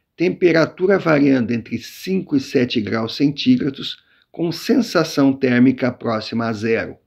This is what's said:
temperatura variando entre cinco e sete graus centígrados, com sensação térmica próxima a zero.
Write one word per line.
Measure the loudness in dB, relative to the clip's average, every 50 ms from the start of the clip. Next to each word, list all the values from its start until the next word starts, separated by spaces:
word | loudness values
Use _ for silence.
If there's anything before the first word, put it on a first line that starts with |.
| _ _ _
temperatura | -2 -2 -2 0 2 2 4 4 4 2 0 0 -2 0 0 0 2
variando | 2 2 2 4 4 4 4 2 2 0
entre | -2 -4 -4 -6 -10 -10
cinco | -10 -14 -18 -12 -6 -4 -4 -4 -2 -2 -2
e | -2
sete | -2 0 0 0 0 2 0 -4
graus | -2 -2 -4 -4 -4 -6 -2
centígrados, | 0 0 0 0 0 2 2 2 2 2 -4 -6 -8 -12 -14 -14 -16 _ _ _ _ _ _
com | _ -6 -4 -4
sensação | -4 -6 -2 0 0 0 0 0 0 -2 -2 0 0 2 2 2 2
térmica | 2 0 2 4 4 4 4 4 2 -2 -4
próxima | -4 -4 -6 -4 -4 -4 -6 -6 -6 -4 -4
a | -4 -4
zero. | -4 -2 -2 -2 -2 -2 -6 -12 -18 _